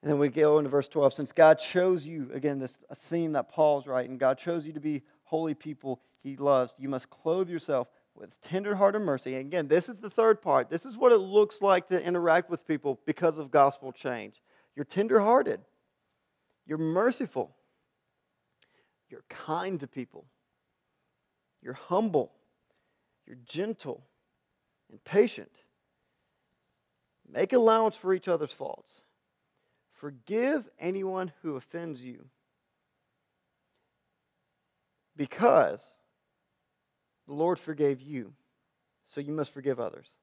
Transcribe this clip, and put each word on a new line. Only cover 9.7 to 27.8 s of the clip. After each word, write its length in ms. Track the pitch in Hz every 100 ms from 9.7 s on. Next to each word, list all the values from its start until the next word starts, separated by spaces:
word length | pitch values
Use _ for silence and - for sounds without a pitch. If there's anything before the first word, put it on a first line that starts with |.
| 165 175
is 100 | 208
the 100 | 214
third 320 | - 226 214
part. 280 | 180 135 117
This 160 | 165 269
is 120 | 220
what 140 | 254
it 40 | 233
looks 440 | 190 202 208 -
like 260 | 196 185 -
to 140 | 185
interact 480 | 170 175 170 165 170
with 180 | 175 -
people 320 | 151 143 127 -
because 320 | 151 175 156
of 120 | 139
gospel 420 | 151 139 139 135
change. 520 | 123 139 120 104 _ _ _ _ -
You're 100 | 143
tenderhearted. 800 | 180 220 240 202 247 - 135 _ _ _ _ _ _ _ _ _ _ _
You're 120 | 156
merciful. 800 | 160 170 233 247 247 131 101 _ _ _ _ _ _ _ _ _ _ _ _ _ _ _ _
You're 140 | 120 _
kind 500 | - - 160 185 180
to 80 | 135
people. 400 | - 120 - - _ _ _ _ _ _ _ _ _ _ _ _ _
You're 120 | 135
humble. 640 | 135 - 180 220 160 117 _ _ _ _ _ _ _ _ _ _
You're 120 | 127
gentle 680 | 120 151 208 226 147 - _ _ _ _ _ _ _ _ _
and 140 | -
patient. 600 | - 190 226 - 90 _ _ _ _ _ _ _ _ _ _ _ _ _ _ _ _ _ _
Make 280 | - 185
allowance 420 | 254 226 220